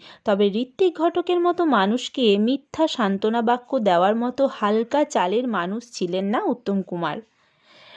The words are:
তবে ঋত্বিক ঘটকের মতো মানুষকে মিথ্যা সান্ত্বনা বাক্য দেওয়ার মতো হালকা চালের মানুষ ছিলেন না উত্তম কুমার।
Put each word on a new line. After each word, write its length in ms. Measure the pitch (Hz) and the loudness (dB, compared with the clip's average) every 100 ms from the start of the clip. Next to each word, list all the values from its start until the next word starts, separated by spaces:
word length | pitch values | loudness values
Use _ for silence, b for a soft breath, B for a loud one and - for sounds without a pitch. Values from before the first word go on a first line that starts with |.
| B B - | B B -2
তবে 220 | 196 202 | 2 2
ঋত্বিক 500 | 202 254 - 370 320 | 0 -4 0 0 2
ঘটকের 420 | 330 339 339 359 | 0 0 0 0
মতো 260 | 349 359 330 | 0 2 2
মানুষকে 720 | 233 196 247 - - 233 202 | 2 2 0 -4 0 2 2
মিথ্যা 500 | 220 277 _ - 320 | 2 -2 _ -2 -2
সান্ত্বনা 540 | - 196 196 214 233 | 0 -2 0 -2 0
বাক্য 380 | 233 240 - 269 | 0 -2 -2 -2
দেওয়ার 360 | 202 175 185 226 | 2 4 4 2
মতো 340 | 240 247 269 | -2 0 -2
হালকা 520 | - 208 214 233 285 | 0 0 0 0 0
চালের 440 | 294 226 180 214 254 | 0 0 0 0 -2
মানুষ 440 | 202 175 220 - | -2 -4 -6 -10
ছিলেন 340 | - 180 180 196 | -8 -4 -2 -2
না 180 | 247 | -2
উত্তম 380 | 415 240 - 196 | -2 -4 -2 -2
কুমার। 360 | 180 175 160 160 - B B B B B B | -2 -4 -4 -6 -12 B B B B B B